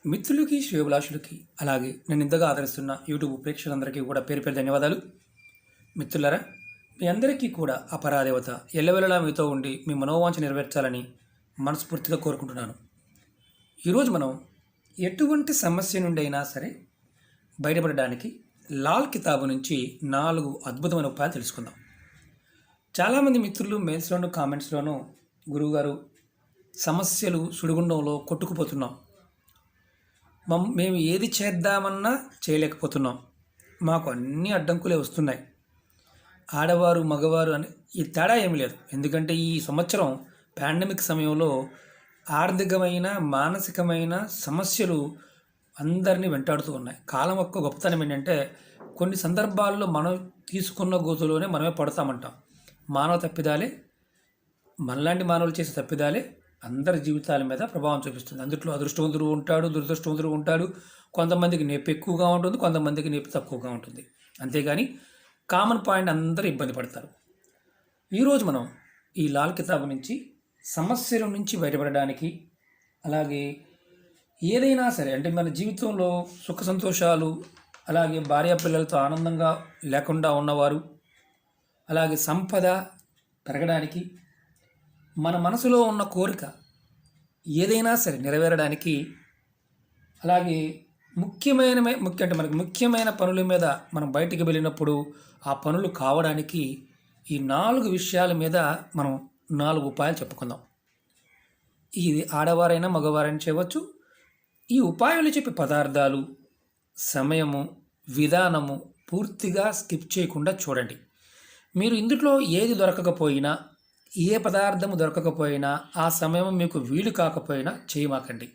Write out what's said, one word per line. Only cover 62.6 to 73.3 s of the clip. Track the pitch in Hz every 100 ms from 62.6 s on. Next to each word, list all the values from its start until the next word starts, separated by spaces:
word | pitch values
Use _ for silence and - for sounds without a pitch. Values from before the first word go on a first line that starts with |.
| 175 160 151 147 151
నొప్పి | 147 -
తక్కువగా | 151 - 127 123
ఉంటుంది. | 120 - - - _ _ -
అంతేగాని | 131 147 143 156 262 - - _ _ _ -
కామన్ | 180 214 226 196
పాయింట్ | 190 185
అందరూ | 160 160 165 202
ఇబ్బంది | 131 131
పడతారు. | 123 120 - - _ _ _ _ _ _ _ _ _ _
ఈరోజు | 190 277 277
మనం | 196 131 143 - _ _ _ -
ఈ | 151
లాల్ | 139 156 175
కితాబు | - 156 139
నుంచి | 135 - 254 - _ _ _
సమస్యల | - - 175 240 - 233 208
నుంచి | 202 208 190
బయటపడడానికి, | 151 139 143 139 139 135 165 160 - _ _ _ _ _
అలాగే | 160 151 143